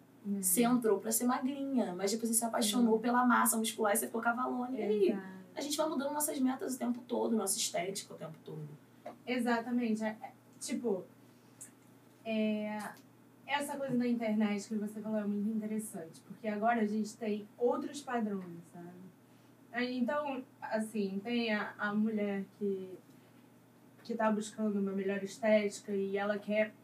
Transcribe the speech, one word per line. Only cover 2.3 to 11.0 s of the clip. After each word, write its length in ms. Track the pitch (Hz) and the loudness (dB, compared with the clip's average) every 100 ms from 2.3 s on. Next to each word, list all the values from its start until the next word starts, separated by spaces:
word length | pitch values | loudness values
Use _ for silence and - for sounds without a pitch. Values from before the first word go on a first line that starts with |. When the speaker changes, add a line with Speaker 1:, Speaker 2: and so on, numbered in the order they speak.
Speaker 2:
você 60 | 220 | 0
se 80 | |
apaixonou 500 | 226 226 214 247 226 220 | 0 0 2 4 4 4
Speaker 1:
Hum. 20 | |
Speaker 2:
pela 240 | 240 240 247 | 4 4 6
massa 300 | 240 226 226 | 4 4 2
muscular 360 | 220 - 208 | -2 0 2
e 40 | 226 | 2
você 100 | 247 | 0
ficou 140 | 226 | -2
cavalona. 580 | 233 233 254 254 247 214 | -2 0 -2 -4 -4 -2
E 20 | |
aí? 260 | 202 214 233 | 0 4 4
Speaker 1:
Exato. 180 | 196 - - - - | 2 -6 -14 -12 -6
Speaker 2:
A 40 | |
gente 160 | 277 - | -2 0
vai 120 | 311 | 0
mudando 240 | 262 277 | 0 -2
nossas 260 | 294 302 285 | 0 -2 2
metas 380 | 262 254 262 254 | 0 0 -4 -2
o 20 | |
tempo 220 | 240 240 - | -2 -2 -4
todo, 260 | 226 233 | -2 2
nossa 240 | 220 196 - | 2 0 -2
estética 560 | - 175 185 196 - | -2 -2 -4 -6 -10
o 20 | - | -12
tempo 220 | 160 156 | -12 -12
todo. 240 | - 156 147 - - - - - - | -12 -12 -12 -14 -20 -18 -18 -10 -2
Speaker 1:
Exatamente. 760 | 247 233 233 240 247 233 214 | 0 2 2 2 0 2 0
É, 120 | 220 - | 0 -4
é, 80 | - - - - | -10 -16 -20 -12
tipo, 440 | - 269 240 185 | -6 -2 0 -2